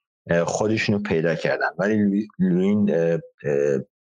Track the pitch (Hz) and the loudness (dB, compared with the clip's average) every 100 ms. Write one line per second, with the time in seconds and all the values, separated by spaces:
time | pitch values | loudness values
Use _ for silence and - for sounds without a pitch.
0 | _ _ - 85 85 - 107 110 - 104 | _ _ -2 0 0 0 0 0 0 -2
1 | 104 85 82 80 73 71 - - 98 107 | 0 0 0 0 -2 -2 -4 -2 0 2
2 | 104 98 107 - 92 90 95 104 104 82 | 2 0 -4 -2 0 2 2 2 2 2
3 | 82 82 - _ 71 71 71 67 - _ | 0 -2 -6 _ -4 0 0 0 -4 _
4 | _ | _